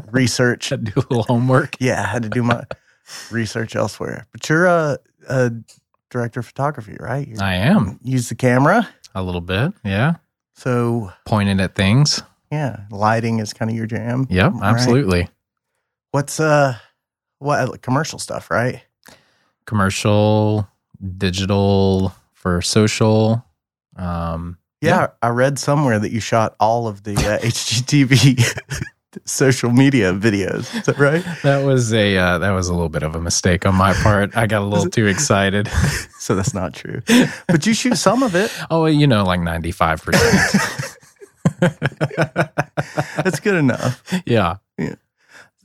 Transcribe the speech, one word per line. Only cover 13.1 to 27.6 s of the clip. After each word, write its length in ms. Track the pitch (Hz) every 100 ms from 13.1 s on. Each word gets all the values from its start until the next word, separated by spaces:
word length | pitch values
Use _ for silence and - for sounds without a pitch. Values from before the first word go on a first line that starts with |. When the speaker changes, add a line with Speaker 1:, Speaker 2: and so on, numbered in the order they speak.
| 113 113 113
Speaker 1:
is 140 | 107
kinda 200 | - 113
your 120 | 113 113
jam. 400 | 110 113 127 131
Speaker 2:
Yep, 240 | 92 123
Speaker 1:
Right. 100 | 117
Speaker 2:
absolutely. 680 | 95 117 123 123 95 87 90 _ _ _ _ _ _ _ _
Speaker 1:
What's, 280 | 139 139 -
uh, 380 | 156 147 139 117 - _ _ _ _ _
what, 200 | 139 135
uh, 120 | 123 -
commercial 360 | - 131 160 -
stuff, 320 | - - -
right? 320 | 92 123 - _ _ - - _ _ _ _ -
Speaker 2:
Commercial, 1000 | 107 98 - 110 104 107 107 107 107 104 _ _ - 95 92
digital 960 | 98 90 95 98 98 98 98 95 92 - _
for 280 | _ 92 87
social. 840 | - 113 107 - 110 110 110 117 - _ _ _ _ 90
Um, 600 | 90 85 85 82 85 87 _ _
Speaker 1:
Yeah, 160 | 156 180
Speaker 2:
yeah. 60 | 147 -
Speaker 1:
I 60 | 117
read 280 | 120 131 139
somewhere 400 | - 147 139 107
that 140 | 107
you 80 | 110
shot 360 | - 117 110 -
all 280 | 107 117 117
of 140 | 101
the, 120 | 107 101
uh, 240 | 104 104
<laughs> 40 |
H 220 | 120 -